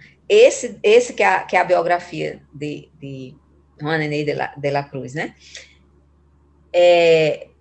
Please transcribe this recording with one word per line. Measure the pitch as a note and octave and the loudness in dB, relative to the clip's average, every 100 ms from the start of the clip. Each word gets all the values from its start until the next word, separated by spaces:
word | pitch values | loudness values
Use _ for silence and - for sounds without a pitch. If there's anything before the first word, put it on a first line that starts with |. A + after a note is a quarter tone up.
| - _ - | -20 _ 2
esse, | G#3 B3+ - A#3+ G3 | 6 6 4 -10 -4
esse | G#3 A#3 A#3+ | 4 4 2
que | - | -2
é | G3 | 0
a, | F#3 | 0
que | - F#3 | 0 -2
é | |
a | |
biografia | F3 F3 E3+ F3 - D#3 D3+ D3 _ | 2 0 0 -2 -4 -10 -10 -10 _
de, | C#3+ D3 D3 D3 _ | -14 -12 -12 -18 _
de | C#3 C3+ B2+ - _ _ _ _ | -16 -16 -18 -20 _ _ _ _
Juana | D3 D#3+ | -4 -4
Inés | D3+ D3 D3+ | -2 -4 -4
de | |
la, | C3+ B2+ - | -4 -8 -6
de | C#3+ | -4
la | C#3+ | -4
Cruz, | C#3+ C3+ B2+ | -6 -12 -12
né? | D3 G#3 - - - - _ _ _ _ _ _ _ _ _ _ | -10 -10 -14 -20 -20 -20 _ _ _ _ _ _ _ _ _ _
É, | F3 F3 F3 E3+ D#3+ D#3 - - _ | 2 4 4 4 4 2 -4 -12 _